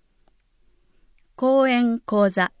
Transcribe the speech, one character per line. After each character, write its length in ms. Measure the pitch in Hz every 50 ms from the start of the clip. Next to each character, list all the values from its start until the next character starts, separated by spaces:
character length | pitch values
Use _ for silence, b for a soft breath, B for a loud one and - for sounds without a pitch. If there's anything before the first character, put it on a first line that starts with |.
| _ _ _ _ _ _ _ _ _ _ _ _ _ _ _ _ _ _ _ _ _ _ _ _ _ _ _
講 320 | - 254 262 269 269 262
演 320 | 262 247 240 240 233 233 233
講 300 | - - 214 208 202 196
座。 220 | 180 190 180 - - _